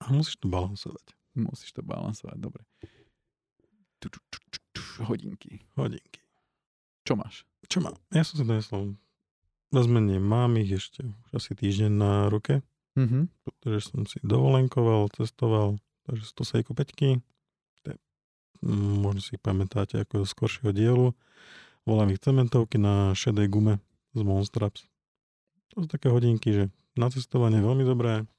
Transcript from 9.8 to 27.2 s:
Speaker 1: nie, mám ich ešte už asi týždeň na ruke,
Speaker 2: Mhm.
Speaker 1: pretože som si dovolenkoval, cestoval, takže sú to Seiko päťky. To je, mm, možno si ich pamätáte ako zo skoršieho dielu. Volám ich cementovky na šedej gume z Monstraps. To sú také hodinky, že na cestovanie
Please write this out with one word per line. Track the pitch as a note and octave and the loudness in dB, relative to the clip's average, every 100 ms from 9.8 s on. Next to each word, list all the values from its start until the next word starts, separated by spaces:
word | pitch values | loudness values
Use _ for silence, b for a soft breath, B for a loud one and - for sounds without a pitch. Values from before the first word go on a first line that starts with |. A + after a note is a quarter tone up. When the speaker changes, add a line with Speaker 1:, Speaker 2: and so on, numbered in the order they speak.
| A#2+ A#2+ | 4 4
Speaker 1:
nie, | G#2 F#2+ | 2 2
mám | G2 A#2 B2 A2+ | 2 2 2 2
ich | G2+ | 0
ešte | F#2+ - - B2+ | -4 -6 -12 -12
už | G2+ - | -14 -10
asi | - - | -10 -8
týždeň | G#2 G2+ G2+ G#2+ | -4 -2 0 2
na | G#2 G2+ G2+ G#2 | 2 2 2 2
ruke, | G#2+ - C#3 - _ _ | 0 0 -2 -2 _ _
Speaker 2:
Mhm. | C3+ B2 B2+ F3 _ | -2 0 0 -2 _
Speaker 1:
pretože | - - A#2+ G#2 - | -18 -10 -4 -4 -4
som | - | -6
si | G#2 - | -8 -6
dovolenkoval, | G#2 B2 C3+ C3 C3 B2 A#2 A2 G#2 | -2 2 4 4 2 2 4 4 2
cestoval, | - A2+ - A#2 A2 G2+ G#2 _ _ | -2 -6 -2 0 2 2 -2 _ _
takže | - A2+ | -10 -10
sú | G#2+ | -10
to | - | -10
Seiko | A#2 A#2 - | -2 -2 -2
päťky. | B2+ C#3 - C#3 B2+ - _ _ _ _ _ | -4 -4 0 0 0 -2 _ _ _ _ _
To | - | -14
je, | - _ _ _ _ _ - | -16 _ _ _ _ _ -8
mm, | - G#2 G2+ G2+ | -4 -2 0 0
možno | G2+ G2+ | 0 -2
si | - | -6
ich | - | -6
pamätáte | G#2+ F#2+ F#2+ G2+ G2+ A2 | -2 -2 -2 -2 -4 -4
ako | G#2 G#2 | -4 -4
zo | G2 | -4
skoršieho | - A2+ - G#2 | -2 -4 -2 -2
dielu. | G2 A2+ B2 B2+ - B B B B B B | 2 4 4 2 0 B B B B B B
Volám | - A2 G2+ | 0 2 2
ich | G2 | 2
cementovky | C#3 C3+ A#2+ B2 A2 A2 | 2 2 4 2 2 2
na | G2+ G2+ G2 | 4 4 2
šedej | F#2+ - G#2 G2+ | 0 0 2 2
gume | G#2+ G#2+ G#2 _ _ _ | 4 2 2 _ _ _
z | A#2 | -4
Monstraps. | G2+ G2 G2+ - G#2 - - _ _ _ _ _ _ _ _ | 0 0 -2 -2 -4 -6 -20 _ _ _ _ _ _ _ _
To | A3 | -8
sú | D#3+ | -6
také | D3 C3 | -2 2
hodinky, | A#2+ A#2+ A2+ A2+ | 2 2 2 2
že | G2+ G2 - _ | 2 0 -4 _
na | - B2 | -2 -2
cestovanie | C3 | -2